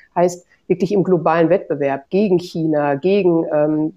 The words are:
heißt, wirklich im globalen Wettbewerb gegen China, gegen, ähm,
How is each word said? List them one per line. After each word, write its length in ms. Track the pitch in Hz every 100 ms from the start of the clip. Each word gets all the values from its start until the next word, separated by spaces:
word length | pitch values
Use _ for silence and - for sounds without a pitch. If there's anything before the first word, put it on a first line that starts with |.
| _
heißt, 320 | 175 180 175 _ _ -
wirklich 240 | 180 190
im 140 | 202 175
globalen 420 | 175 160 165 160
Wettbewerb 640 | 190 - 147 139 135 -
gegen 280 | 185 208 180
China, 580 | 180 175 160 151 147 139
gegen, 500 | 185 202 180 165 165
ähm, 400 | 151 151 156 156